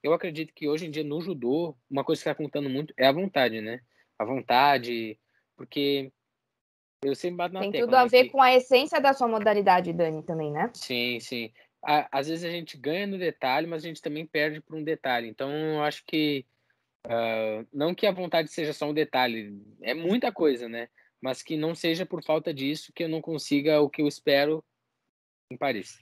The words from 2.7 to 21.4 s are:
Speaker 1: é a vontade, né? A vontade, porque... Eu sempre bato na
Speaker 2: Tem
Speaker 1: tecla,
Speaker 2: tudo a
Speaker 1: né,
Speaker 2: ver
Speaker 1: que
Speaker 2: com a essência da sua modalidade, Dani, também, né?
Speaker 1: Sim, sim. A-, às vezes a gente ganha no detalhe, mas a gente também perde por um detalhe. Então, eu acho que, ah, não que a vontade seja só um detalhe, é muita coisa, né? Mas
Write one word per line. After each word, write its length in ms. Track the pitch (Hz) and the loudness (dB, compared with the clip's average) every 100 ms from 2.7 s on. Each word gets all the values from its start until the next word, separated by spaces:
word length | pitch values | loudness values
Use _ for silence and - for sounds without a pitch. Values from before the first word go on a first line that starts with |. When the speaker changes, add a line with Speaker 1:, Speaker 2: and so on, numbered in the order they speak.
| 131 156 - | -4 -6 4
Speaker 1:
é 100 | 131 | 4
a 60 | |
vontade, 480 | 147 196 143 123 110 | 4 -2 2 0 0
né? 200 | 107 120 _ _ _ _ | -8 -10 _ _ _ _
A 60 | |
vontade, 920 | 110 131 117 120 143 135 120 117 113 107 _ _ _ _ | -4 -4 2 4 6 4 0 -6 -6 -12 _ _ _ _
porque... 540 | 131 147 143 139 135 _ _ _ _ _ _ _ _ _ | -10 -2 0 0 -4 _ _ _ _ _ _ _ _ _
Eu 100 | 139 | -4
sempre 220 | 135 175 175 | -2 -6 -4
bato 180 | 175 | -6
na 60 | 185 | -4
Speaker 2:
Tem 100 | 196 | -4
Speaker 1:
tecla, 160 | - 240 | -2 4
Speaker 2:
tudo 80 | |
a 80 | 254 | 6
Speaker 1:
né, 60 | 247 | 8
Speaker 2:
ver 160 | 247 | 6
Speaker 1:
que 60 | 254 | 6
Speaker 2:
com 120 | 269 | 6
a 100 | 254 | 8
essência 480 | 254 254 254 302 320 | 8 6 4 4 4
da 120 | 269 | 4
sua 160 | 269 240 | 4 0
modalidade, 640 | 220 214 208 196 180 175 | 2 4 4 6 4 4
Dani, 300 | 170 160 156 | 0 0 0
também, 280 | 151 160 151 | -6 -4 -4
né? 200 | 147 220 | -2 -4
Speaker 1:
Sim, 460 | - - 123 120 120 | -6 -4 -2 0 -2
sim. 320 | 110 120 113 _ _ _ | -6 -8 -8 _ _ _
A-, 240 | - 151 - | 0 2 2
às 180 | 139 143 | -4 -2
vezes 160 | 165 | -6
a 60 | 175 | -6
gente 260 | 170 160 151 | -8 -10 -8
ganha 300 | 135 175 202 | -4 -4 -4
no 100 | 196 | -4
detalhe, 500 | 175 - 131 135 165 | -4 -2 0 0 -2
mas 180 | 165 | -6
a 20 | 165 | -8
gente 160 | 156 | -10
também 240 | 160 147 160 | -8 -8 -4
perde 340 | 151 151 151 | -2 -2 -4
por 160 | _ 156 | _ -8
um 60 | |
detalhe. 460 | 151 156 135 120 117 | -4 -4 0 -2 -4
Então, 220 | 107 135 | -8 -6
eu 320 | 151 156 151 | -4 -2 0
acho 200 | 147 - | -2 -4
que, 400 | - 160 151 143 - _ _ _ _ _ | -4 0 0 -2 -6 _ _ _ _ _
ah, 600 | - 117 117 110 110 107 117 | -4 -2 0 -2 -2 -4 -8
não 220 | 139 156 | -2 -2
que 120 | 185 208 | 2 0
a 60 | |
vontade 380 | 185 180 170 156 | 0 -2 -2 -2
seja 220 | - 156 | -4 -6
só 180 | 143 147 | -4 -2
um 40 | |
detalhe, 640 | 151 147 127 127 113 104 101 104 _ | -2 0 2 0 -2 -10 -14 -20 _
é 140 | - | -6
muita 380 | 147 170 233 247 | -4 0 0 0
coisa, 360 | - 160 120 117 | 2 2 2 -6
né? 200 | 117 120 _ _ _ | -10 -12 _ _ _
Mas 220 | 131 131 | -6 -6